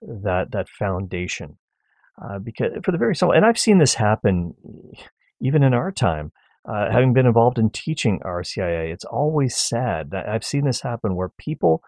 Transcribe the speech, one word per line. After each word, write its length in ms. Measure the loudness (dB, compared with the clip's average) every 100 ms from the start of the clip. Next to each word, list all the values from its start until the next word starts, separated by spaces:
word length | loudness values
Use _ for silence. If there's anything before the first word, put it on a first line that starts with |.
that, 500 | -14 -8 -2 -2 -2
that 180 | -6 -8
foundation, 880 | -6 -4 -4 -4 -6 -6 -8 -12 -18 _ _ _ _ _ -16
uh, 200 | -12 -10
because 320 | -10 -4 -4 -2
for 80 | -2
the 80 | 0
very 160 | 0
simple, 220 | 2 4 4
and 100 | 4
I've 120 | 4
seen 200 | 4 6
this 160 | 6
happen 600 | 4 2 2 2 2 -2 -8 -20 -20 -20 -20 -20 _ _ -6
even 220 | 0 4
in 100 | 4
our 200 | 4 0
time, 400 | 0 0 0 -6 _ _ _
uh, 260 | -8 -4 0
having 220 | 4 4
been 140 | 4 4
involved 340 | 4 4 2
in 100 | 0
teaching 500 | -2 -8 -2 0 -2
R 180 | -4 -6
C 180 | -6 -4
I 80 | -4
A, 220 | -2 -4
it's 140 | -8
always 500 | -8 -4 -2 0 0
sad 560 | -2 -4 -2 -2 -4 -4
that 180 | -8 -4
I've 140 | -6
seen 220 | -2 -2
this 160 | -2 -2
happen 340 | -4 -4 -4
where 140 | -2 -4
people, 520 | _ -8 -2 0 0